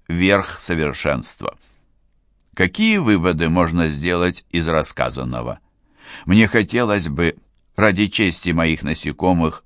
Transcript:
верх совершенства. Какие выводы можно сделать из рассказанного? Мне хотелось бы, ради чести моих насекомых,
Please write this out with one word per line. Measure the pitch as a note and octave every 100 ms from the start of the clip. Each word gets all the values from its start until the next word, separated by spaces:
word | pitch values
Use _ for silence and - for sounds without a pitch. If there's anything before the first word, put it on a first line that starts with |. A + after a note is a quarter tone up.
| -
верх | E2+ F#2 G2+ G2 -
совершенства. | - E2+ D2 - D#2 C2 - - - - _ _ _ _ _ _ _ _ _
Какие | - F#2 - A3 G#3
выводы | A#2+ G2 F2 D#2 E2
можно | F2+ E2 E2+ E2
сделать | D2 E2+ F2 F2+ F2 -
из | F2 D#2+
рассказанного? | D#2+ D2+ - B1 C2 B1+ A#1+ A#1+ - _ _ _ _ - - -
Мне | G2+ G#2+
хотелось | A2+ F#2+ B2 A#2 G2+ D#2+
бы, | C#2+ E2+ - _ _ _ -
ради | G#2+ F#2+ G#2
чести | - G2 D#2+ F2+
моих | E2 E2 D#2
насекомых, | D2 D#2+ D2+ C#2+ F2+ E2+ D#2 -